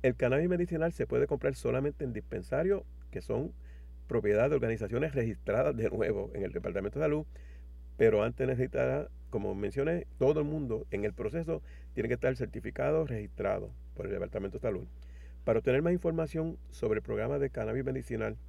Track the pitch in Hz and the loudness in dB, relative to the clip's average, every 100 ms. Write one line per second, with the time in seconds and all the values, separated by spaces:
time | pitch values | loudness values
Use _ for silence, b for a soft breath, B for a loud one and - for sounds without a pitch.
0 | 131 123 123 135 175 175 180 170 170 - | 4 4 4 4 4 2 2 2 0 0
1 | 123 123 143 143 143 131 127 123 143 - | 0 2 4 2 0 0 0 2 0 -2
2 | 131 113 - 117 180 131 180 196 - - | -4 -4 -6 -8 -2 0 2 2 -2 -14
3 | - 190 - 113 151 - B B B - | -10 -10 -2 -2 -2 -8 B B B -16
4 | - 117 104 104 131 143 117 113 104 120 | -2 2 4 6 6 4 2 0 0 0
5 | 151 135 113 101 - 101 147 120 110 110 | 0 2 0 -2 0 2 4 2 0 2
6 | 107 101 101 - 95 - - 90 98 139 | 2 2 -2 -4 -2 -2 -2 -2 -2 0
7 | 151 151 151 B B B B - - - | 2 2 -2 B B B B -14 -14 6
8 | 113 107 113 120 131 123 127 127 127 139 | 6 8 2 2 0 2 0 2 2 0
9 | - - - 107 101 98 101 135 147 170 | -2 -10 -6 -2 -2 -2 -2 0 0 0
10 | - - 131 156 147 156 131 113 - 101 | -4 2 4 4 2 -2 -2 -4 -2 -2
11 | 104 - 110 160 160 156 B B B - | -2 -2 -4 -2 -2 -4 B B B -4
12 | 113 120 135 127 117 107 - - 135 156 | 0 2 0 0 -4 -4 -6 -2 2 2
13 | 147 113 98 - 98 98 104 - - - | 0 -4 -6 -4 0 0 -4 -10 -14 -8
14 | 95 95 92 104 98 - 120 95 - - | -4 -4 -4 -4 -4 -2 -2 -2 -6 -14
15 | B B B B - 117 139 127 170 180 | B B B B 2 2 4 4 4 2
16 | 170 165 160 160 160 160 - - 110 107 | 2 0 0 0 -2 -4 -12 -4 0 0
17 | - 107 113 143 135 120 110 123 131 131 | 0 -2 0 0 0 -2 -2 0 0 -4
18 | 120 113 110 110 | -4 -2 -2 -4